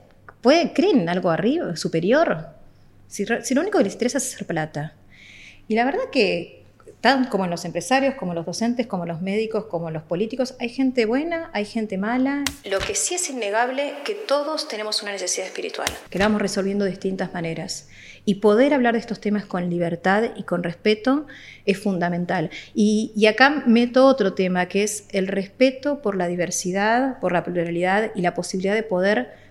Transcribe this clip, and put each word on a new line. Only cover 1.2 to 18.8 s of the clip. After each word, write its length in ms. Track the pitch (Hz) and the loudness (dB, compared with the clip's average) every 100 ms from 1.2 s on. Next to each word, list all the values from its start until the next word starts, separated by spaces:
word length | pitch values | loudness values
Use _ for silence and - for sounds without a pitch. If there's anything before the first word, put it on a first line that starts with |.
| 180 | 2
arriba, 460 | 160 202 311 - 165 | 2 2 0 -2 -4
superior. 720 | 180 165 175 269 339 170 - - - - - - - | -2 0 4 4 4 0 -6 -16 -20 -20 -20 -20 -14
Si 180 | - | -8
re-, 200 | 196 233 | -4 -2
si 100 | 233 | 0
lo 60 | 262 | 0
único 180 | 370 403 | 2 2
que 60 | |
les 80 | 196 | 2
interesa 260 | - 240 269 | 0 -2 -2
es 160 | - | -4
hacer 100 | - | -6
plata". 500 | - 165 156 - 156 - - - - - - - - | -6 -4 -4 -6 -8 -10 -20 -20 -20 -20 -20 -14 -2
Y 80 | 220 | 0
la 80 | |
verdad 160 | 247 370 523 | 2 0 -2
que, 480 | 285 196 175 - - - _ - - | 2 2 0 -6 -14 -20 _ -20 0
tan 240 | 226 269 | 2 4
como 180 | 247 196 185 | 2 0 -2
en 40 | |
los 140 | 170 | -4
empresarios, 500 | 175 165 165 262 269 | -6 -6 0 2 2
como 160 | - 185 | 0 -4
en 60 | 165 | -4
los 100 | 165 | -6
docentes, 400 | 170 226 240 226 | -2 -2 0 -2
como 160 | 185 | -4
en 60 | 170 | -6
los 120 | 160 | -6
médicos, 440 | 190 202 220 220 | -2 -2 -2 -2
como 240 | - 170 165 | -4 -6 -4
en 60 | |
los 100 | 160 | -8
políticos, 500 | - 170 214 254 247 - | -4 -4 -2 -2 -4 -4
hay 80 | 240 | -6
gente 360 | 240 262 254 | 0 0 2
buena, 460 | 214 254 330 339 330 | 2 0 -2 -4 -4
hay 120 | 208 | -6
gente 340 | 208 233 214 190 | -4 -4 -4 -2
mala. 460 | 208 247 262 285 277 - | -2 0 0 0 -4 -8
Lo 140 | - 190 | -4 -2
que 160 | 190 | -2
sí 220 | 196 - 359 | -4 -4 -4
es 120 | - | -4
innegable, 680 | 262 208 214 247 262 285 285 | -4 -2 0 0 -2 -4 -6
que 100 | 285 | -6
todos 540 | 202 - 277 294 311 302 | -6 -2 0 0 -4 -6
tenemos 340 | 214 214 214 | -8 -4 -4
una 80 | 208 | -4
necesidad 380 | 196 180 - 185 | -6 -4 -4 -6
espiritual, 400 | - 175 - 143 - - | -8 -8 -6 -6 -8 -6
que 100 | 180 | 0
la 60 | 202 | 2
vamos 140 | 214 | 2
resolviendo 440 | 196 196 196 202 | 0 -2 -2 0
de 80 | 202 | -2
distintas 420 | 190 190 190 180 | -2 -4 -4 -6
maneras. 540 | 180 165 165 180 - - - - - | -6 -6 -6 -8 -10 -14 -20 -20 -6
Y 120 | - 202 | -2 2
poder 360 | 214 208 277 | 6 6 6
hablar 200 | 285 | 4